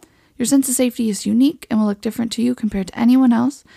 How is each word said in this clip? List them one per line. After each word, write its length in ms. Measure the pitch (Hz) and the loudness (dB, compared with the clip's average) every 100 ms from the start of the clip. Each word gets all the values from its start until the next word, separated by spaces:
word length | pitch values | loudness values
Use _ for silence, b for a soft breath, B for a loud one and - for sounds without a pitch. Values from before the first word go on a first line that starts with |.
| b b b - | b b b -8
Your 80 | |
sense 240 | 233 277 269 | 0 2 2
of 60 | |
safety 340 | 247 254 233 226 | 0 -2 0 -4
is 160 | 202 | -4
unique 420 | 196 220 269 - - | -2 2 2 0 -4
and 100 | 220 | -2
will 60 | 214 | 0
look 160 | 202 | -2
different 280 | 226 214 226 | -6 -6 -6
to 100 | - | -2
you 120 | 233 | -2
compared 340 | 247 214 196 185 | -2 -4 -4 -6
to 100 | - | -2
anyone 340 | 233 254 262 | 2 4 4
else. 320 | 226 247 - _ | 2 0 -4 _